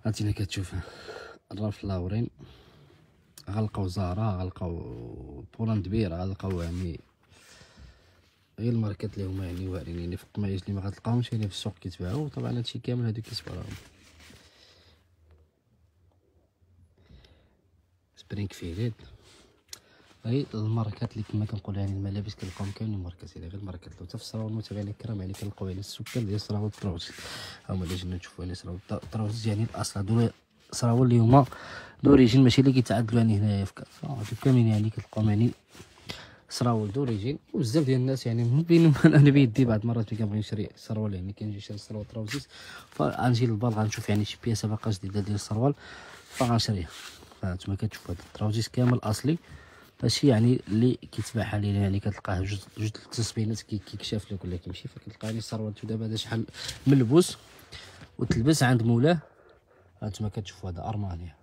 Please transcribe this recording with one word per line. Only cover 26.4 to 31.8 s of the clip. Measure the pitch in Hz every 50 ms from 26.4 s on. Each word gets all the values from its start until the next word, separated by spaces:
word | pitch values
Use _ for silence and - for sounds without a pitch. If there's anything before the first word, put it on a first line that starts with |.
سراول | - - 104 104 104
التراوزي. | 107 - - - 101 82 82 - - - - - - - - - - - - _ -
هما | 98 92 90
الا | 82 92
جينا | 90 90 90 90
نشوفوا | 87 - - - - 90
يعني | 90 87
سراول | - - 90 87
الت-، | 92 - - - - -
التراوزي | - - 113 110 107 110 117 107 110
يعني | 104 104 113
الاصل | - - - 101 - - 101
هادو | 98 95 113 117 117 113 - _ _ _ _ _ _ _
سراول | - - - 120 117 120 131
اللي | 123 120 120
هما | 113 110 127 139 139 - - - - - - -